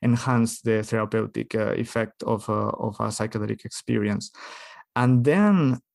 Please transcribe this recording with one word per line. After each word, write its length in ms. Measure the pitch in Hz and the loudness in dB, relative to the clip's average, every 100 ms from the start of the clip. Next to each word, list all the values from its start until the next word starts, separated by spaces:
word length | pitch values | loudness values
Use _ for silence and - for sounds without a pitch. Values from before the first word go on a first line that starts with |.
enhance 600 | 123 120 131 120 113 - | 0 2 2 2 2 -2
the 200 | 117 110 | 0 0
therapeutic, 720 | 107 113 107 110 110 113 110 | 0 -2 0 -2 -2 -4 -4
uh, 200 | 113 107 - | -2 -2 -2
effect 460 | 117 117 110 - | -2 -2 -4 -4
of, 260 | - 110 110 | -4 -2 -2
uh, 220 | 107 107 - | -2 -2 -4
of 180 | 110 107 | -4 -4
a 80 | 110 | -4
psychedelic 580 | - 110 107 107 110 - | -4 -4 -4 -6 -6 -10
experience. 640 | - - 113 104 101 - - - - - - - 123 | -10 -2 0 0 -2 -6 -16 -18 -18 -20 -20 -8 0
And 260 | 123 127 | 4 4
then 580 | 123 180 208 190 139 123 _ | 4 4 6 6 4 0 _